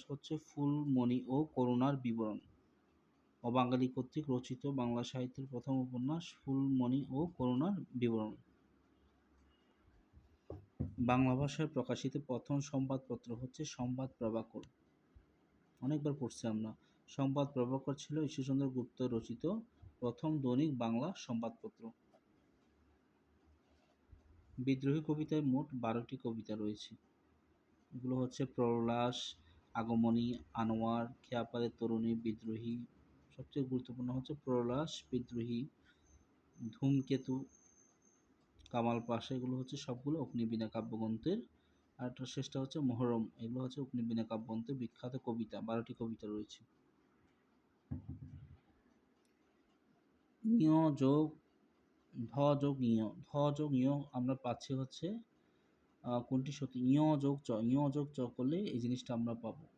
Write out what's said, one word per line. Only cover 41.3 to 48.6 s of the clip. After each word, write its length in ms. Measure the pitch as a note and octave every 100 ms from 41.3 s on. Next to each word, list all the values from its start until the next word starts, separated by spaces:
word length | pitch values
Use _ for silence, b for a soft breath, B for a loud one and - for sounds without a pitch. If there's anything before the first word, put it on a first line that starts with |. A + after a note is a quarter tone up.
| G#3+ - b b b b -
আর 60 | B2+
একটা 160 | B2+ B2+
শেষটা 320 | - B2+ C#3
হচ্ছে 200 | C3+ D#3+
মহরম, 440 | C3+ A#2 B2 A#2 A2 -
এগুলো 160 | A2+ B2+
হচ্ছে 160 | C3 C3
অগ্নিবীণা 420 | B2+ B2 A#2 A2+
কাব্যগ্রন্থের 520 | A2 A2 A2+ A2 A2+ C3+
বিখ্যাত 380 | A#2 - B2+ B2+ -
কবিতা, 320 | A#2 G#2+ G2+
বারোটি 320 | A2 A2+ A#2 B2
কবিতা 260 | A2+ A2 G#2+
রয়েছে। 340 | G#2 G#2+ - - _ _ _ _ _ _ _ _ _ _ _ - - - - - - - -